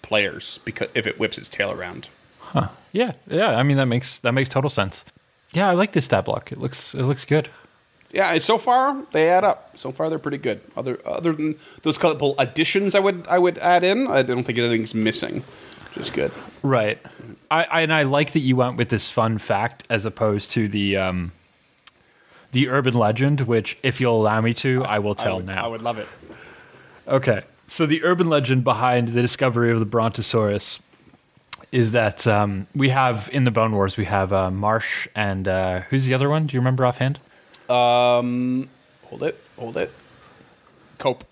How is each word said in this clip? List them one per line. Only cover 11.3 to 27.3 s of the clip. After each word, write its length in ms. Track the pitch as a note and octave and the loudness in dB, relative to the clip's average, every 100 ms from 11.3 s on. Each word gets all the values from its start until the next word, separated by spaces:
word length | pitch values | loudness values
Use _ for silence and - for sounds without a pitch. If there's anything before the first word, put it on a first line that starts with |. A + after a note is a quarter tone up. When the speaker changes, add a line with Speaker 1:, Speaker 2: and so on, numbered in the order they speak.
Speaker 1:
than 220 | D#3 D3+ D3+ - - | 0 -2 -4 -12 -6
those 160 | D#3+ D3+ | -2 2
couple 380 | E3+ D3 C#3+ - | 2 2 0 0
additions, 560 | C3 D3+ D#3+ G3 G3 G3+ | 0 0 0 2 2 2
I 40 | |
would, 280 | G3 F3+ E3 | 2 -2 0
I 100 | F3+ | 2
would 180 | F3+ F3 | 2 2
add 260 | F3 F3 | 2 4
in. 240 | F3+ G#3+ C4 | 4 0 2
I 140 | C#3 | 2
don't 240 | B2+ B2 B2+ | 2 0 -2
think 120 | A#2 | 0
anything's 360 | A#2+ A#2 A2 A2+ | 2 0 0 0
missing. 480 | A2 - - - - - - - - | 0 0 -4 -6 -10 -20 -20 -20 -16
Just 200 | - - | -8 -6
good. 180 | - C#2 - - - | -2 -4 -4 -18 -6
Speaker 2:
Right. 380 | C#3 B2+ G#2+ A2 - - A#2 - _ | 0 0 0 -4 -10 -20 -20 -20 _
I, 140 | D#3 | -2
I, 180 | E3+ E3 | 0 0
and 120 | D#3+ | 2
I 100 | D#3 | 2
like 300 | C#3 C#3+ D3 | 2 2 2
that 60 | D#3+ | 0
you 140 | C3 B2+ | 2 2
went 180 | B2 B2 | 2 0
with 120 | A#2 | 0
this 200 | A2 - | 0 0
fun 280 | - A2+ G#2+ | 0 0 -2
fact 460 | - G2+ A#2 - - | -2 -2 -2 -6 -4
as 140 | A2+ G#2+ | -4 -4
opposed 460 | - A2 G2+ - | -2 0 0 -2
to 160 | - G#2+ | -2 -2
the, 300 | G#2 G2+ G2 | -2 -2 0
um, 340 | F#2 F2+ E2+ - _ _ _ _ - _ _ _ _ - _ | -2 -4 -6 -12 _ _ _ _ -20 _ _ _ _ -20 _
the 160 | B2+ C3 | 0 2
urban 240 | C3+ C3 | 2 2
legend, 480 | A#2+ G#2+ A2 C#3 D3 | 2 2 2 0 0
which, 360 | A#2 A2+ G#2 - | 2 0 0 -4
if 180 | C3 B2 | -4 0
you'll 180 | B2 A2+ | 2 2
allow 200 | G#2+ A2 | 2 2
me 120 | A2+ A2+ | 0 0
to, 280 | C3+ B2+ | 0 0
I 160 | B2+ G#2+ | 0 0
will 120 | G#2 G2+ | 0 -2
Speaker 1:
I 60 | |
Speaker 2:
tell 120 | G#2 F#2+ | -2 -4
Speaker 1:
would, 80 | F#2 | -6
Speaker 2:
now. 180 | F#2+ A#2 | -6 -6
Speaker 1:
I 20 | |
would 140 | A2+ | -6
love 160 | A#2 A2+ | -6 -6
it. 100 | G#2 - - - - - - - - - - | -10 -16 -20 -20 -20 -20 -20 -20 -20 -20 -2
Speaker 2:
Okay. 360 | C3+ C3 | 0 2